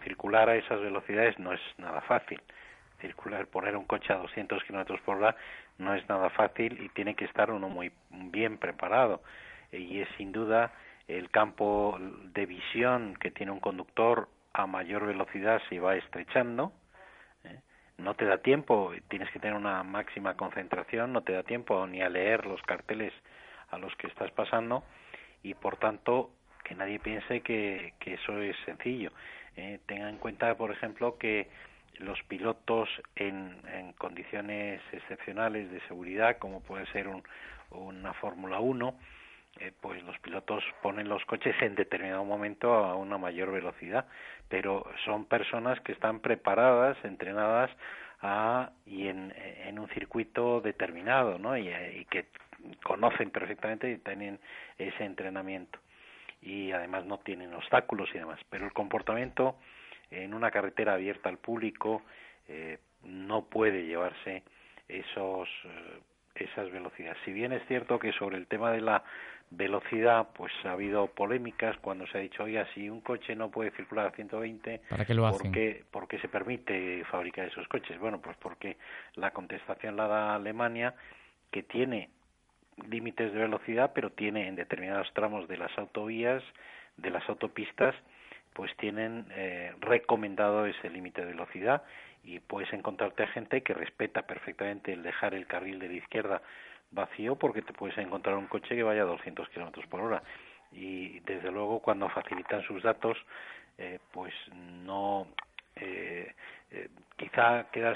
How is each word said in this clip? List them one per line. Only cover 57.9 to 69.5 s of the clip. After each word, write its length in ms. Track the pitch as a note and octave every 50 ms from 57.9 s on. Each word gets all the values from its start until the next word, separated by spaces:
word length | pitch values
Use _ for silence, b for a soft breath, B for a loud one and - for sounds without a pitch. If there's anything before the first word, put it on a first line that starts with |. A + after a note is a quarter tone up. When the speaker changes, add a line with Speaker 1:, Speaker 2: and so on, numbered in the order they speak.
| A2 G2 G2 - -
Speaker 1:
y 40 | -
demás. 200 | E2+ E2 D#2+ - - _
Pero 180 | - F#2+ G2+
el 60 | G2+
comportamiento 840 | - - G#2 G2 - A2 - - A2 A#2 B2+ C3 - - C3 C3 C3 - B B B B B B B B B B
en 200 | - F#2 F#2+ G2
una 180 | G#2+ A2+ A#2 A2
carretera 440 | - G#2+ G2 F#2+ - - A2 G#2 G2
abierta 340 | F#2 F#2+ G2+ G2+ - - F#2+
al 100 | F#2 -
público, 640 | - - A#2 A2+ A2+ A2 G#2+ - - G#2+ A2+ A2 - B B B B B B B B -
eh, 300 | D2+ D#2 D#2+ D#2+ D#2 - _ _ _ _ -
no 400 | F2+ F#2 F#2+ F#2+ G2+ G#2+ G#2+ G2+
puede 400 | - - A2 A2 G#2+ G2 F#2 E2+
llevarse 580 | E2 E2+ E2+ F2+ F#2 - - - G2 F#2+ F#2 - b b b b b b b b b
esos, 600 | F#2+ F#2+ F#2+ - - G#2+ F#2+ F#2+ F#2 F#2 F2 - - - -
eh, 360 | F2+ E2+ E2+ E2+ E2+ E2 E2 - _ _ _ _ _ -
esas 360 | - F#2+ F2+ - A2 G2+ F#2
velocidades. 460 | F#2 F#2 F2+ D#2+ - - E2+ E2 E2+ - -
Si 80 | G2+
bien 200 | F#2+ G#2 A#2+ B2
es 120 | C3 A#2+ - -
cierto 300 | B2+ B2+ A#2+ - A#2+ A#2
que 140 | - A2
sobre 240 | - - G2+ G2 F#2+
el 120 | F#2 F2+ -
tema 240 | A2 G#2+ A2+ A#2
de 80 | A2+ A2+
la 240 | A2 A2 G#2+ G2 - B B B B B B B B B